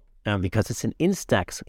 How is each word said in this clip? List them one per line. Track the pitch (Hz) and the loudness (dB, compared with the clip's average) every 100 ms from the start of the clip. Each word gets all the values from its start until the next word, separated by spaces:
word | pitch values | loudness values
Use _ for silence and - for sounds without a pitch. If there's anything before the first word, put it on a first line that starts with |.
| _ _ | _ _
um, | 107 101 | -2 0
because | 92 110 - | 2 0 0
it's | 117 | -2
an | 113 - | -4 0
Instax | 170 190 - 110 - - | 0 0 2 2 2 -8